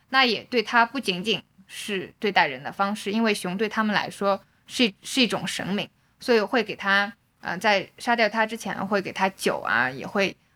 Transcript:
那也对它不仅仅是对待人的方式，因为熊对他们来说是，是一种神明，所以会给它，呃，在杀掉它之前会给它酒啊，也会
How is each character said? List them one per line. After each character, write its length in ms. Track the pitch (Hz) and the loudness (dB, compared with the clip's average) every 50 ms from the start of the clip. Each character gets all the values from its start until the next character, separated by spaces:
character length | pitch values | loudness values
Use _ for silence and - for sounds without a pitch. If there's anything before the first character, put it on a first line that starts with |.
| _ - | _ -2
那 140 | - 262 262 | 2 4 4
也 220 | 247 214 139 110 | 4 2 -2 -4
对 180 | - - 247 214 | -2 -2 -2 -2
它 220 | - - 240 233 | 2 4 2 2
不 120 | 233 - 277 | 2 0 -6
仅 240 | - - 180 175 | -4 -4 -4 -2
仅 220 | 185 220 202 156 - _ _ _ - _ | 0 -2 -2 -2 -4 _ _ _ -20 _
是 460 | - - - - 208 185 151 - - - | -14 -12 -8 -6 -4 -4 -4 -6 -10 -6
对 120 | - 208 | -4 0
待 160 | 196 196 175 151 | 4 4 2 2
人 160 | 135 127 143 | 0 -6 -8
的 80 | 127 | -8
方 240 | - - 196 202 214 | -4 -2 -2 -2 -2
式， 160 | 208 - 202 | -4 -4 -2
因 120 | 202 220 226 | 0 0 2
为 100 | 220 208 | 2 0
熊 240 | 208 - 185 175 196 | 0 -2 -4 -4 -2
对 100 | 226 208 | -4 -2
他 160 | - 226 220 | -2 0 0
们 100 | 214 208 | 2 2
来 160 | 175 - 170 | 0 0 -2
说 320 | 180 - 202 196 196 196 - _ _ _ _ | -4 -2 0 0 0 0 -2 _ _ _ _
是， 280 | - - - 254 214 196 _ | -8 0 2 2 2 2 _
是 180 | - - - 269 | -10 -4 2 2
一 80 | 247 196 | 2 4
种 180 | 190 160 - | 2 -2 -4
神 220 | 190 - - - - | -4 -6 -6 -4 -4
明， 220 | 196 202 165 - _ _ _ _ _ - | -4 -4 -4 -6 _ _ _ _ _ -10
所 140 | - - 240 | 0 2 4
以 60 | 220 | 4
会 240 | 202 202 - 247 214 | 4 2 0 0 0
给 120 | - 151 | 0 -4
它， 360 | - - 196 196 196 202 208 - _ _ _ _ _ | -6 0 2 2 2 2 0 -4 _ _ _ _ _
呃， 160 | - - 170 175 | -8 -8 -6 0
在 320 | 202 220 208 196 151 - _ - | 2 2 2 2 0 -4 _ -8
杀 180 | - 247 233 | 0 0 2
掉 140 | 226 226 208 | 4 4 2
它 160 | - 226 220 | 2 2 0
之 100 | 220 226 | 0 -2
前 320 | 220 - 202 - - 190 190 | -8 -8 -8 -6 -4 -4 0
会 140 | 214 202 | 0 0
给 100 | 196 151 | 0 -2
它 160 | - - 190 196 | -2 0 0 0
酒 300 | 190 - - 202 - 71 | 0 0 -2 -2 -2 0
啊， 300 | - - 98 117 123 127 | 0 0 2 2 2 0
也 180 | 135 135 92 - | -2 -6 -10 -4
会 300 | - 208 196 - - _ _ _ _ | 0 0 0 0 -2 _ _ _ _